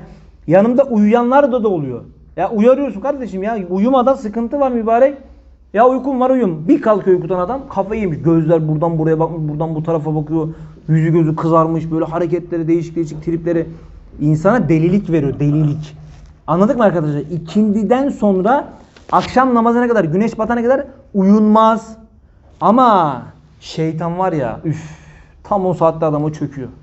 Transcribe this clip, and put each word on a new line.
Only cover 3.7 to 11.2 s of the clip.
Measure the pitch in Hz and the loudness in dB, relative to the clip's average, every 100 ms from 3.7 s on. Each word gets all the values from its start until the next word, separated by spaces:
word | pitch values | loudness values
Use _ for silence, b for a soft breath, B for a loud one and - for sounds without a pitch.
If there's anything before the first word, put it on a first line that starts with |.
| 185 226 262 240 269 | -2 2 2 2 0
sıkıntı | 214 220 233 294 | -4 -6 -6 -2
var | 269 | -2
mübarek. | 240 214 233 269 285 - - - _ _ | -2 0 2 2 0 -12 -20 -20 _ _
Ya | 190 254 | 2 2
uykum | 262 254 254 | 2 -2 -2
var | 254 | 0
uyum. | 262 208 160 160 | 2 0 -2 0
Bir | 311 | 2
kalkıyor | 220 208 190 180 | 2 0 2 0
uykudan | 170 185 | 0 -4
adam. | 180 262 269 | -4 -6 -8
Kafayı | 196 190 220 | -6 -4 -4
yemiş. | 196 151 | -4 -2
Gözler | 135 165 156 165 156 | 0 2 2 0 0
buradan | 156 170 165 | -2 -2 0
buraya | 156 160 | 0 0
bakmış. | 160 165 151 | -2 -4 -6
Buradan | 147 160 156 | -4 -6 -4
bu | |
tarafa | 160 165 156 156 | -4 -4 -2 -4
bakıyor. | 151 160 160 160 B B - | -2 -4 -4 -8 B B -2
Yüzü | 156 160 | 0 2
gözü | 165 | 2